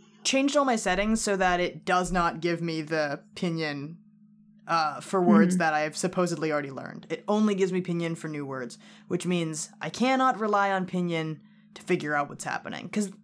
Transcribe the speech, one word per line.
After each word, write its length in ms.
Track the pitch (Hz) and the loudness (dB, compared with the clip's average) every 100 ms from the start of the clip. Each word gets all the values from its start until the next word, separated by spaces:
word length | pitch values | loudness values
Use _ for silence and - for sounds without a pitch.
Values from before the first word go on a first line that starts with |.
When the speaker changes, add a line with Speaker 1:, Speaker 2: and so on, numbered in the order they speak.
| - - | -18 -8
Speaker 1:
changed 320 | - 269 277 285 | 0 2 4 4
all 80 | |
my 120 | 269 226 | 4 2
settings 440 | 190 180 214 220 | 0 0 2 0
so 140 | 208 190 | 2 2
that 240 | 185 175 | 2 2
it 240 | 180 156 | 0 -4
does 260 | - 180 175 | 0 0 2
not 280 | 180 170 160 | 2 0 0
give 200 | 170 170 | -2 -2
me 200 | 170 160 | -2 -4
the 400 | 151 160 147 151 - | -2 0 0 -4 -12
pinyin, 600 | - 180 165 156 143 147 170 - - - - - - - | -6 -4 -2 -4 -4 -8 -14 -20 -20 -20 -20 -20 -14 -2
uh, 340 | 165 151 135 | 0 0 -4
for 220 | - 196 | -2 2
words 320 | 180 202 185 | 6 8 6
Speaker 2:
Mm-hmm. 40 | 180 | 4
Speaker 1:
that 160 | 160 | 2
I 60 | 151 | 2
have 160 | 156 - | 0 -2
supposedly 540 | 180 185 175 156 156 | -2 0 0 0 -2
already 180 | 147 139 | -2 -2
learned. 360 | 127 - - - | -8 -12 -12 -10
It 140 | - - | -6 0
only 260 | 208 214 | 2 4
gives 180 | 190 190 | 2 2
me 100 | 185 | 0
pinyin 340 | 180 170 165 165 | 0 -2 -2 -4
for 120 | 156 | -8
new 160 | 151 135 | -8 -8
words, 320 | 131 123 - - - - | -8 -8 -12 -20 -18 -6
which 180 | 175 175 | -4 0
means 440 | 180 160 156 - - | 0 0 -4 -10 -8
I 100 | 156 | -8
cannot 480 | - 254 262 262 190 | 0 2 4 2 2
rely 320 | 214 202 202 | 0 2 2
on 140 | 190 180 | 0 -2
pinyin 540 | 180 175 165 156 156 - - - | -2 0 -2 -2 -6 -14 -20 -20
to 80 | - | -8
figure 320 | - 175 147 | -2 0 0
out 140 | 147 143 | -2 -2
what's 160 | - | -6
happening. 440 | 151 - - - 175 | -6 -6 -6 -10 -6
'Cause 220 | 214 196 - | -4 -4 -6